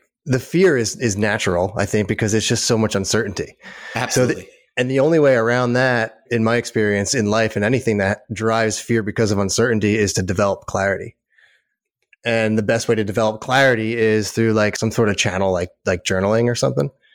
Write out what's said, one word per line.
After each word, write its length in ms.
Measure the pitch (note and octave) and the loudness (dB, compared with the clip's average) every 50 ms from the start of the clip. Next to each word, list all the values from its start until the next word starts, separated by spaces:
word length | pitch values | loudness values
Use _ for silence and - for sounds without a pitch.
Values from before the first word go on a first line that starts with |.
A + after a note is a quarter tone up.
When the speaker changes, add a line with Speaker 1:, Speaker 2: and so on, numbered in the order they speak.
| _ _ _ _ - | _ _ _ _ -6
Speaker 1:
the 140 | D3+ B2+ B2+ | -2 -2 -2
fear 380 | A#2+ - - E3+ F#3+ F#3 D3+ | -2 -2 0 4 4 4 4
is, 180 | B2 A2+ G#2 - - | 2 0 -2 -4 -4
is 180 | B2+ A#2 F#2+ | -2 -2 0
natural, 560 | G2+ G#2+ G#2+ G#2 G#2+ - G2+ F2+ F2 F#2 G2 G2+ | 0 0 0 0 0 0 0 0 0 0 -2 -2
I 80 | G#2 G2+ | -2 -2
think, 200 | G2 - G#2+ G#2 | 0 0 0 0
because 280 | F#2 A2+ - A2+ G#2 G#2 | -2 -2 -2 0 0 0
it's 120 | A2 G#2 | 0 0
just 180 | - A#2+ A2+ - | 0 -2 -2 0
so 120 | - A#2+ | 0 0
much 160 | A2 A2 G#2 - | 0 0 0 -2
uncertainty. 640 | G2+ F#2+ - - G#2+ A#2 G2+ G2 - D#2 - - _ - - - - - - - | -2 -2 -2 -2 -2 -2 -2 -6 -8 -10 -10 -12 _ -20 -20 -20 -20 -14 -10 -6
Speaker 2:
Absolutely. 400 | A2+ B2 A#2 - B2+ B2+ - - | -6 -4 -2 0 0 2 0 0
Speaker 1:
So 60 | - | -4
the, 80 | - - - _ _ _ - | -8 -18 -20 _ _ _ -6
and 140 | - B2+ B2+ | -4 -4 0
the 80 | C3 C3+ | 0 2
only 180 | C3+ D#3 E3+ | 2 4 4
way 160 | D#3+ D3 C#3 C3 | 4 4 6 4
around 380 | A#2 A2+ A#2 A#2+ B2+ B2+ A#2+ A#2+ | 4 4 2 2 2 2 2 2
that, 460 | B2+ C3 C3 B2 A#2 A2 A2+ - _ _ - | 2 2 2 2 0 0 -4 -6 _ _ -4
in 140 | B2 A#2 A2 | -2 0 2
my 140 | A2+ A#2 | 2 0
experience 580 | A#2+ A2+ - - A2+ G#2+ G#2 G#2 G2+ G2+ - - | 0 -2 -2 -2 0 0 2 2 0 0 -2 -2
in 160 | C3 G#2 G#2 | -2 0 0
life 240 | G#2 A2+ A2 A2 - | 2 2 0 0 0
and 100 | - G#2 | 0 0
anything 320 | A#2 C3 A#2+ - A#2 G#2+ | 0 0 0 0 0 0
that 340 | G2+ G2 F#2+ G#2 - _ - | 2 0 0 -2 -4 _ -10
drives 480 | A2 G2 A2 A2+ A2+ A2+ A2+ A2 G#2 - | -8 -4 -2 0 0 0 0 -2 -2 -4
fear 220 | - - A#2 A2+ | -4 -2 -2 0
because 300 | G#2 G#2 G2+ - A2+ G2+ | -2 -2 -2 0 0 0
of 80 | G#2 G2 | 2 0
uncertainty, 560 | G2+ F#2+ - - A#2 B2+ A#2 G#2+ G2 G#2 G#2 | 0 -2 0 0 0 0 0 0 0 0 2
is 160 | A2+ G#2 F#2+ - | 2 0 0 -2
to 80 | - | -2
develop 460 | F#2 F2+ F#2+ F#2 G2+ G2+ F#2+ - - | -4 -2 0 0 0 0 0 -2 -6
clarity. 480 | - - G2 F#2+ G2 F#2+ - F#2 - - _ _ _ _ _ _ _ _ _ _ _ _ _ _ _ _ _ _ _ _ _ - | -6 -4 -2 -2 -2 -2 -4 -8 -12 -16 _ _ _ _ _ _ _ _ _ _ _ _ _ _ _ _ _ _ _ _ _ -4
And 320 | A#2 A#2 A2+ A2 G#2+ G#2+ | -2 0 0 0 0 0
the 60 | A2 G#2 | 0 0
best 260 | G2 A#2 A2+ - - | 0 0 0 0 0
way 60 | A#2 | 0
to 80 | A2 G#2+ | 0 0
develop 340 | G2 G2 A#2 A2 G#2+ A2 G#2+ | -2 0 0 0 0 -2 -4
clarity 560 | - - B2+ C3+ C#3 C3+ B2 A2 A2 A2 A#2 | -4 0 2 4 4 4 4 2 0 -2 0
is 360 | A#2 A2 A2 G#2+ G#2+ G#2 - | 0 2 2 2 2 0 -2
through, 200 | - A#2 A2+ A2+ G#2+ | -2 0 2 2 2
like, 220 | A2 G#2 G#2+ - | 2 2 0 0
some 160 | - - A2+ | -2 -4 -2
sort 160 | - - A#2 G#2 | 0 2 2 2
of 60 | G2 | 2
channel, 340 | - - A2 F2+ F#2+ G2 F#2+ F#2 | 0 -2 -2 -2 0 0 0 0
like, 160 | F2 F2 - _ _ - | 0 -2 -6 _ _ -4
like 180 | G2+ F#2 F2+ - | -4 -4 -2 -2
journaling 480 | - F#2+ F#2 F#2+ G2+ A2 A2+ A#2 A#2+ | -2 -2 0 0 2 2 2 0 0
or 40 | A#2+ | 0
something, 340 | - - C3 B2 C3+ C#3+ C#3+ - _ _ _ | 0 -2 -2 0 -2 -2 -4 -6 _ _ _